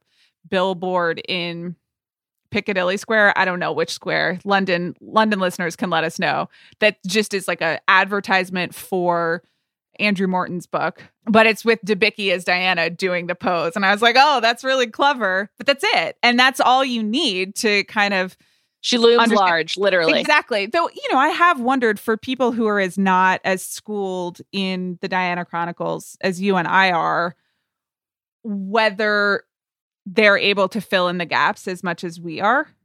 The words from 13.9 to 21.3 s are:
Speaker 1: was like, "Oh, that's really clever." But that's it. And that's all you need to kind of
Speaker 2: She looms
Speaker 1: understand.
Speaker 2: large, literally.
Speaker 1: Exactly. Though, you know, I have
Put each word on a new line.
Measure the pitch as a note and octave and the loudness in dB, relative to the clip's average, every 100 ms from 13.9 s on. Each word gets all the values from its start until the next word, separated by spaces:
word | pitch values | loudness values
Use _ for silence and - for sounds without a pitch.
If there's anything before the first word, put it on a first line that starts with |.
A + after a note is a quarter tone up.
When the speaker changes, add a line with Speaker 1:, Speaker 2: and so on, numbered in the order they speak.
Speaker 1:
was | G#3 | 2
like, | A#3 A#3+ | 4 4
"Oh, | D4 C4+ | 4 4
that's | A3+ A#3+ | 0 0
really | C4 C4+ A#3+ | -2 0 -2
clever." | - C#4+ C4 G3+ F#3 G#3 - | 0 0 2 0 -2 -4 -6
But | B3 | -2
that's | C#4 | -2
it. | G#4 A4+ E3 - | 0 0 -2 0
And | A#3+ A#3+ | 2 4
that's | C4 B3+ | 4 4
all | B3 B3+ C4+ | 4 4 2
you | A#3+ | -2
need | G#3 B3 D4+ F#3 F#3+ - | -2 -2 -2 -2 -4 -2
to | A3 G3+ F#3+ | 0 0 0
kind | A3 G3+ | 0 0
of | G3 F#3 - _ _ _ _ | 0 -2 -6 _ _ _ _
Speaker 2:
She | - B3 | -2 4
looms | A#3 A#3+ | 6 6
Speaker 1:
understand. | A#3 G#3+ F#3 | 4 4 2
Speaker 2:
large, | E3 D#3+ F3+ | 0 -2 -2
literally. | G3 F#3 D#3+ - | 2 2 2 2
Speaker 1:
Exactly. | D4 D4+ - G#3+ G3 | 2 0 0 -4 -2
Though, | E4+ E4+ | -2 -2
you | - C#5 | -4 -2
know, | C#4 | 0
I | |
have | D4 | 2